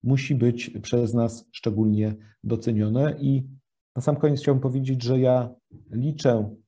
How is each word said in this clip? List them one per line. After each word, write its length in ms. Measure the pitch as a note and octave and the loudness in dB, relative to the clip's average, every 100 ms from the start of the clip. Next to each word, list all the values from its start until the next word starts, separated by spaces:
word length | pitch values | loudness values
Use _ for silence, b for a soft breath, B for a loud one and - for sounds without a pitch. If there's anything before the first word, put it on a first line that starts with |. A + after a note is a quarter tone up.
| A#2+ | 2
musi 300 | C3+ - C#3 | 0 2 2
być 340 | A#2+ A#2+ - G2+ | 2 0 -6 -10
przez 320 | G#2 A#2+ A#2 | -2 0 2
nas 340 | A2+ A#2 A#2 - | 0 0 -4 -18
szczególnie 640 | - - G#2+ A2 G#2+ G#2+ G#2+ B B | -8 -4 0 2 2 0 -4 B B
docenione. 720 | A2 A2+ B2 G#2+ G#2+ A#2 D3+ D3+ | -4 -2 0 0 0 0 0 0
I 280 | C#3 C3+ C3 - _ _ _ - | 0 0 -2 -14 _ _ _ -4
na 60 | |
sam 140 | C3 C3 | -2 2
koniec 240 | D3+ C#3 | 2 2
chciałbym 220 | C#3+ C3+ | 2 2
powiedzieć, 420 | C3+ C3 C3 C3 | 2 -2 -2 -2
że 160 | A#2 C3 | 0 2
ja 360 | B2+ B2+ A#2+ - _ - - | 4 4 0 -10 _ -20 -10
liczę 640 | A2 C#3 D3+ C3+ A#2 G#2+ - | -4 -4 0 2 2 -2 -8